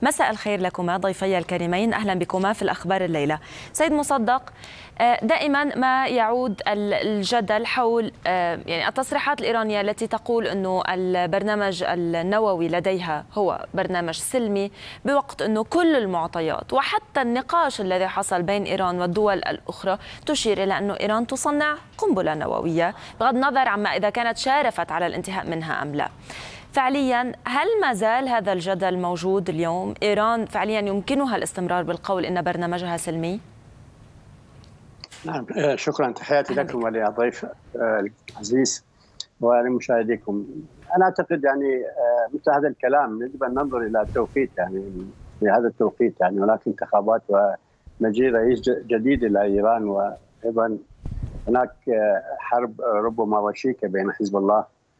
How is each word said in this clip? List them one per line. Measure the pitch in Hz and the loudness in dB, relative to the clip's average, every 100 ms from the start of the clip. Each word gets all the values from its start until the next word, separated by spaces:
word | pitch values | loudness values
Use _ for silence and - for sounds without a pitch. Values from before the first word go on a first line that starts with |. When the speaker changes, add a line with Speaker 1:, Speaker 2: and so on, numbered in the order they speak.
Speaker 1:
مساء | 254 - 302 | 0 2 2
الخير | 214 214 202 | 0 -2 -2
لكما | 180 180 175 180 | -2 -2 -2 0
ضيفي | 190 185 190 185 | -2 -2 0 0
الكريمين، | 170 180 170 180 226 | -2 -2 0 0 2
أهلا | - 208 | 0 0
بكما | 185 175 185 190 | 0 0 0 0
في | 220 | 0
الأخبار | 185 170 175 190 180 | -2 -2 0 0 0
الليلة. | 156 143 151 - - - | 0 0 -2 -6 -18 -6
سيد | - 320 | 0 2
مصدق، | 294 294 269 220 262 - - - - - - | 2 0 0 2 0 -2 -20 -20 -20 -10 0
آه، | 240 240 220 | 2 2 2
دائما | 330 294 277 294 - | 2 2 2 0 0
ما | 262 262 262 | 2 2 2
يعود | 247 220 247 254 196 - | 2 2 2 -2 -2 -2
ال-، | 208 208 | -2 0
الجدل | 190 214 208 185 240 196 214 233 | 0 0 -2 0 0 2 0 0
حول، | 254 233 233 220 - - | 0 2 2 -2 -4 -2
آه، | 185 170 165 - | 0 0 -2 -4
يعني | 165 - | -2 -2
التصريحات | - 262 294 277 285 | -2 -2 0 0 -2
الإيرانية | 214 233 220 208 | 0 0 0 0
التي | 202 214 226 | 0 -2 -2
تقول | 220 - 233 220 | -4 0 0 0
أنه | 196 185 185 - | -2 0 0 0
البرنامج | 185 180 180 175 196 202 208 196 175 | -2 0 0 0 0 0 0 0 -2
النووي | 180 175 170 170 175 208 214 180 165 | -2 -2 -2 -2 0 2 2 2 0
لديها | 175 180 190 175 151 - | 0 0 0 -2 -6 -4
هو | 208 185 - - | -2 0 -2 -4
برنامج | - 185 180 170 160 | -4 -2 -2 -4 -4
سلمي، | - 254 226 202 202 - - - - | -2 0 0 -2 -2 -8 -18 -6 0
بوقت | 277 - - | 0 0 -4
أنه | 208 214 | -2 -2
كل | 220 330 339 285 | 0 2 4 4
المعطيات | 202 175 165 170 160 - - | 2 -2 -2 -2 -2 -2 -2
وحتى | 262 277 415 - 285 | -2 0 -2 -2 -2
النقاش | 247 240 254 339 302 - | 0 -2 0 2 2 0
الذي | 190 185 185 | -2 0 0
حصل | 190 196 180 | -2 -2 0
بين | 175 202 | 0 -2
إيران | 196 185 185 180 | 0 0 0 0
والدول | 180 180 208 190 | 0 2 2 2
الأخرى | - - - - 196 190 - - - | -2 -6 -10 -6 -4 -4 -6 -10 -4
تشير | 294 226 190 | 0 0 2
إلى | 196 165 | 2 0
أنه | 202 190 | -2 -2
إيران | 208 220 233 | 0 0 -2
تصنع | 262 302 294 302 302 - - | -2 0 0 0 -2 -8 -2
قنبلة | 415 208 160 | 0 2 2
نووية، | 151 147 - 170 165 170 170 - - | 0 -2 -2 0 2 0 -2 -10 0
بغض | 233 254 | 2 2
النظر | 269 262 247 | 2 2 2
عما | 208 208 | 2 0
إذا | 156 208 | 0 0
كانت | 240 240 220 | 0 -2 -2
شارفت | 269 285 262 - 170 | 2 2 2 0 -2
على | 165 175 | -2 -2
الانتهاء | - 180 190 - | -2 -6 -6 -6
منها | 165 160 143 | -6 -4 -4
أم | 147 143 | -4 -4
لا. | - - - - - - - | -4 -6 -18 -16 -16 -18 -4
فعليا | 277 254 277 262 240 247 - - | 0 2 2 2 0 -2 -6 -4
هل | 262 349 440 | 0 2 2
ما | 320 | 2
زال | 208 220 240 269 | 2 2 2 2
هذا | 233 202 | 0 0
الجدل | 185 170 190 185 180 | -2 -2 0 0 0
موجود | 175 175 180 196 185 | -2 -2 0 0 0
اليوم؟ | 160 170 175 190 - | -2 0 -2 -4 -2
إيران | 208 208 214 202 214 | 0 2 2 0 -2
فعليا | 214 190 220 | -2 0 0
يمكنها | 202 196 196 277 269 202 | 0 -2 0 0 0 0
الاستمرار | - - 180 180 | -2 -4 -2 0
بالقول | 165 170 - 190 - | -2 -4 -2 -2 -2
إن | 180 | -2
برنامجها | 175 175 175 175 175 170 | -2 -2 -2 -4 -4 -4
سلمي؟ | 175 165 165 196 - - - - - - - - - - - - - - - - - - - | -4 -4 -4 -6 -10 -20 -20 -20 -20 -20 -20 -20 -20 -20 -20 -20 -20 -20 -20 -20 -20 -14 -8
Speaker 2:
نعم، | 151 117 202 | -8 -6 -2
آه، | 147 123 | 0 0
شكرا. | - - 131 | -2 -2 -2
تحياتي | - - 143 135 | -2 0 2 2
Speaker 1:
أهلا | 131 | -2
Speaker 2:
لكم | 131 123 | -2 -2
Speaker 1:
بك. | 113 | -2
Speaker 2:
ولضيف، | 110 107 110 120 117 - - - 120 | 0 0 2 0 -2 -10 -14 -10 -2
آه، | 117 110 101 - - | 0 0 -2 -8 -20
العزيز | - 104 127 131 - _ _ _ - - - | -12 0 2 2 -2 _ _ _ -18 -16 -2
ولمشاهديكم. | 120 120 123 123 - 120 110 110 - 101 101 - - - - 180 | 2 4 4 0 2 2 2 -2 -2 -6 -6 -12 -16 -16 -2 2
أنا | 185 | 4
أعتقد | 185 165 165 | 2 -2 2
يعني، | 139 135 139 127 | 2 2 2 0
آه، | 107 - 120 120 113 | -2 0 2 2 0
مثل | 147 - | 0 2
هذا | 143 143 | 2 2
الكلام | 123 127 143 127 110 | 0 2 2 2 -2
يجب | 127 139 | -6 -4
أن | 127 | -2
ننظر | 127 143 127 | -2 -2 -2
إلى | 110 113 | 0 0
التوقيت، | - 127 107 139 131 - | 0 0 0 0 -2 -2
يعني | 90 95 98 92 95 - - - | -4 -4 -8 -10 -12 -16 -14 -2
في | 107 | 4
هذا | 110 117 | 4 4
التوقيت | - 107 - 120 - | 2 0 2 0 2
يعني | 92 98 | 0 2
هناك | 101 110 - | 2 2 0
انتخابات | 98 - 104 104 113 - | -6 0 2 2 0 2
ومجيء | 101 101 95 _ _ - - 113 107 131 | 4 4 0 _ _ -12 -2 0 2 2
رئيس | 117 117 117 | 4 4 2
ج-، | 127 117 113 | 0 -2 0
جديد | 113 123 139 | 0 2 2
إلى | 113 101 | 2 4
إيران، | 101 101 107 117 | 4 4 4 2
وأيضا | 104 98 101 - _ _ 113 113 113 104 - - - - - - - | 0 0 -2 -6 _ _ -2 0 0 -2 -10 -14 -10 -8 -10 -6 0
هناك، | 123 123 - - | 2 0 -4 -2
آه، | 113 107 98 - - | 2 4 2 -2 -8
حرب | - 120 120 110 | -2 0 0 -4
ربما | 123 107 113 113 107 107 | -2 0 0 0 0 2
وشيكة | 104 104 98 - 101 | 0 -2 -2 -2 -2
بين | 95 95 | -2 -2
حزب | - 101 98 | -2 -2 2
الله | 98 107 - _ _ | 4 2 0 _ _